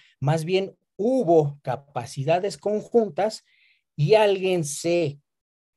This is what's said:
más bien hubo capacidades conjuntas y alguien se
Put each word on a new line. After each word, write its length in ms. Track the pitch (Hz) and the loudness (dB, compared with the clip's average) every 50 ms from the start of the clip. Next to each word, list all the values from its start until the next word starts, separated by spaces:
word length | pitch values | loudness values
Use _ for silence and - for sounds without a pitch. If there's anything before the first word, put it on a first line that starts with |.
| _ _ _ - | _ _ _ -6
más 260 | 135 143 160 165 156 | -2 -2 -2 -2 -2
bien 320 | 165 190 190 196 190 - _ _ _ _ - | -2 -2 -2 -2 -4 -10 _ _ _ _ -4
hubo 580 | 190 240 262 262 220 160 170 160 147 143 143 - - | -2 0 0 0 2 4 4 4 4 2 -2 -8 -8
capacidades 920 | 139 123 - - _ - 123 117 - - 143 131 147 165 180 190 196 185 - | -8 -8 -8 -10 _ -10 -10 -10 -10 -8 -6 -2 0 0 0 0 -4 -6 -6
conjuntas 840 | - 202 214 214 202 - - 240 220 202 147 180 196 220 220 - _ _ _ _ _ _ _ _ _ _ _ | -6 -4 -4 -4 -4 -2 0 0 0 0 -2 -4 -4 -4 -4 -8 _ _ _ _ _ _ _ _ _ _ _
y 180 | - 147 165 214 | -2 2 4 4
alguien 500 | 214 214 208 196 190 185 185 185 175 156 | 6 6 4 2 0 0 -2 0 -2 -2
se 560 | 143 - - - 170 175 175 165 135 143 - _ _ _ _ _ _ _ _ _ _ _ | -4 -6 -6 -4 -2 0 0 0 -2 -4 -10 _ _ _ _ _ _ _ _ _ _ _